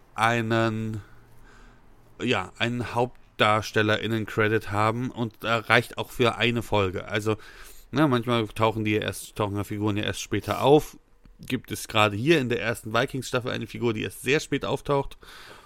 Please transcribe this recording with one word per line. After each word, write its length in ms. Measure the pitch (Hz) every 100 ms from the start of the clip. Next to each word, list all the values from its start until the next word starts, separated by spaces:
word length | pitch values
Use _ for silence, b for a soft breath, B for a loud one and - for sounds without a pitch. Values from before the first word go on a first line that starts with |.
| - -
einen, 840 | 113 117 113 113 113 110 110 110 b b b b b b b b b - - -
ja, 320 | 110 110 92 -
einen 380 | 117 120 107 113
HauptdarstellerInnen-Credit 1800 | 127 - - - 110 107 101 110 107 107 107 113 104 - 107 110 -
haben 400 | 104 107 117 127
und 220 | - 117 -
da 160 | 107 117
reicht 400 | 107 117 123 -
auch 140 | 110
für 260 | - 120 101
eine 240 | 117 120
Folge. 480 | 104 104 95 92 -
Also, 260 | 107 107 107 B B B B B
ne, 160 | 135 156
manchmal 400 | 123 117 120 107
tauchen 380 | - 113 110 107
die 60 |
ja 100 | 107
erst, 340 | 98 98 - -
tauchen 220 | 104 101
ja 80 | 101
Figuren 320 | 107 107 101
ja 80 | 98
erst 160 | 98
später 400 | - 107 104 90
auf. 360 | 120 151 - - _ _ - -
Gibt 320 | 143 123 -
es 180 | 110 -
gerade 260 | 113 107 101
hier 240 | 131 165
in 80 | 123
der 140 | 120
ersten 320 | 104 117 110
Vikings-Staffel 580 | 110 135 135 123 127 123
eine 160 | 104 113
Figur, 260 | 110 117
die 100 | 110
erst 180 | 101 -
sehr 180 | 120 151
spät 240 | - 139
auftaucht, 540 | 98 131 - 139 135 - B B B B